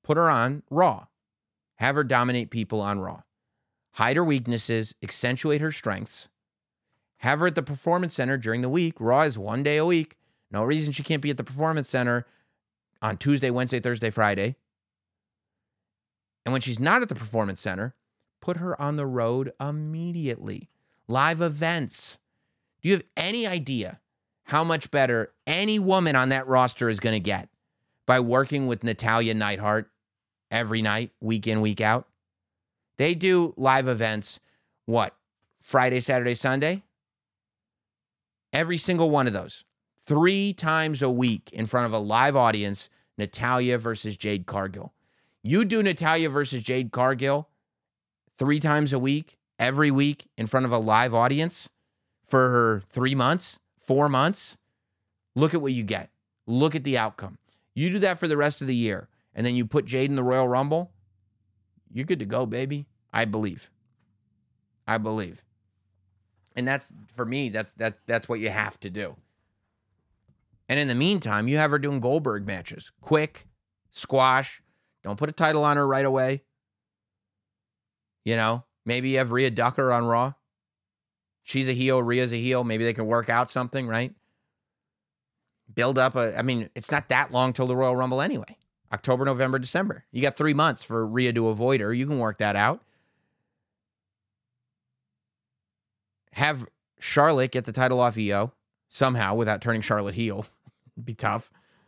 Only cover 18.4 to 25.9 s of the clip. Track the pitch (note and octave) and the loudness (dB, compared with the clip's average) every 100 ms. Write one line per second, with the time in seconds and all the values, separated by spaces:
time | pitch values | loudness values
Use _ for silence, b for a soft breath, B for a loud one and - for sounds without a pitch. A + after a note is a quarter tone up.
18.4 | - E3+ F3+ - C#3+ D3 C#3 B2 A#2 B2+ | -6 -6 -6 -4 -4 -4 -2 -2 0 0
19.4 | C3+ - C#3 D3+ D3+ D#3+ E3+ E3+ C#3+ A#2 | -4 -6 -8 -6 -6 -6 -6 -4 -4 -6
20.4 | G#2 G2+ - _ _ _ - B2 D3+ E3 | -8 -12 -14 _ _ _ -2 2 2 2
21.4 | E3+ D3 E3 E3+ B2+ - - - _ _ | -2 0 -2 -2 -4 -8 -12 -14 _ _
22.4 | _ _ _ _ E3 F#3+ - - E3+ A#3 | _ _ _ _ 0 0 0 -4 -4 -2
23.4 | A3 F3+ C3+ B2+ F#2 F#2+ _ _ _ _ | -2 -4 -4 -4 -4 -10 _ _ _ _
24.4 | - D3 E3 D#3+ - C#3+ C3 A#2 G#2+ _ | -2 0 2 0 0 2 2 2 -2 _
25.4 | - E3 G#3+ G#3+ F#3+ | -4 -2 0 0 4